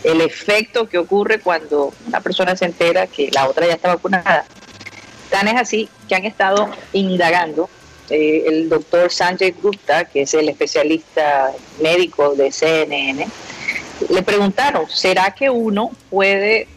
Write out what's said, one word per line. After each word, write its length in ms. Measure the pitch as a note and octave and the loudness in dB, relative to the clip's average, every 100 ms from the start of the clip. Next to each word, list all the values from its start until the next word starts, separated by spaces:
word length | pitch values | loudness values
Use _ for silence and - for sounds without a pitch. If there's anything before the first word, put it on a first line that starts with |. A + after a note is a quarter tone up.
El 180 | D#3 D#3+ | 2 2
efecto 640 | D#3+ - - G#3 A3 B3 A3 | 2 -2 0 0 0 -4 -2
que 120 | F3+ | -2
ocurre 400 | E3+ G3 G#3 A3 | 0 0 2 0
cuando 520 | F#3 E3 D#3 D3 C#3+ - - | 0 -2 0 -2 -2 -6 -6
una 160 | - | -6
persona 340 | - F#3 F#3 F#3 | -4 -2 -2 0
se 100 | F3+ | -2
entera 420 | E3+ E3+ F3 F#3 | 0 2 2 0
que 220 | - C#3 | -2 -2
la 180 | - C3+ | 0 0
otra 160 | C3+ E3+ | 2 0
ya 80 | |
está 160 | E3 F3+ | 0 0
vacunada. 560 | F3 F#3 F#3+ F#3 E3 - - - - - - - - - | -2 0 -2 0 0 -2 -16 -20 -20 -20 -20 -20 -20 -4
Tan 180 | F#3+ G3+ | -2 0
es 80 | A#3 | 0
así 300 | A#3+ G#3+ G#3+ - - | 0 -2 -4 -10 -4
que 80 | F#3+ | -2
han 80 | |
estado 460 | G3+ - G3 G3+ G#3 - - | -2 -2 0 2 0 -4 -6
indagando, 760 | F#3+ F#3+ F3+ E3+ F3 E3+ D3+ F3+ - - - - | -2 0 2 2 2 0 -4 -6 -8 -20 -20 -4
eh, 340 | D3+ D3+ D#3 D#3+ | 0 2 2 2
el 220 | D#3 E3 | 0 0
doctor 420 | D#3+ D3+ F3 F3 | 0 2 2 2
Sanjay 400 | - F3+ F3+ F#3+ | 2 -2 0 -2
Gupta, 540 | F3+ G#3 G3 - D3+ E3+ | 0 -4 -4 -2 -2 0
que 160 | C#3+ | -2
es 120 | C#3 D#3 | 0 0
el 120 | D#3 | 0
especialista 1000 | C#3+ D3 D#3+ D3 D#3+ - - D3+ C#3 C3+ C3+ - - | -2 -2 0 0 0 -2 -2 0 2 0 -4 -16 -4
médico 540 | D#3 F3 F3 - C#3+ C#3 | 0 2 0 0 0 2
de 160 | C#3 | 0
C 320 | - D#3 D#3+ | 0 0 0
N 260 | D3+ C#3+ C#3 | 0 -4 -6
N, 180 | C3+ - - - - - - - - - | -6 -8 -10 -18 -12 -10 -10 -10 -8 -2
le 120 | F#3 | 0
preguntaron, 680 | F#3+ G3+ G3+ F#3+ - F#3 D#3+ | 2 0 0 0 0 0 -4
¿será 440 | - F#3+ F#3 F#3 | -2 0 2 0
que 180 | G3+ C#4 | 0 0
uno 420 | B3 A3+ G3+ A#3 - - | 0 0 -2 -2 -6 -6
puede 560 | F#3+ G3 G3 G3+ A3 - | 0 2 2 2 0 -2